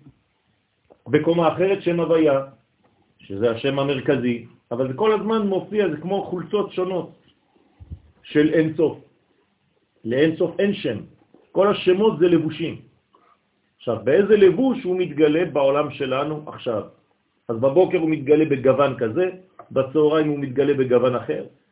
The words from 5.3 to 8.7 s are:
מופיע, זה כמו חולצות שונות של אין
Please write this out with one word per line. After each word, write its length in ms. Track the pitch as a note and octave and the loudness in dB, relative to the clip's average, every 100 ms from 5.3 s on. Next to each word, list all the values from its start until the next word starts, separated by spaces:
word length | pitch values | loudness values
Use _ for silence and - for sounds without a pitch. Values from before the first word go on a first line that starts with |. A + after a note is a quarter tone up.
| A3+ G3+ | -2 0
מופיע, 420 | F#3 - G#3 F#3 | -2 -2 -2 -2
זה 80 | D3 | -2
כמו 260 | E3+ G3 | -4 -4
חולצות 480 | F#3+ F3 D3+ G#3 - | -4 -8 -4 -4 -4
שונות 400 | - F#3 F3+ - - _ _ _ _ _ - - - _ _ | -4 -4 -6 -8 -14 _ _ _ _ _ -20 -20 -20 _ _
של 260 | - D3+ D#3 | -4 0 2
אין 200 | E3 D#3 | 2 0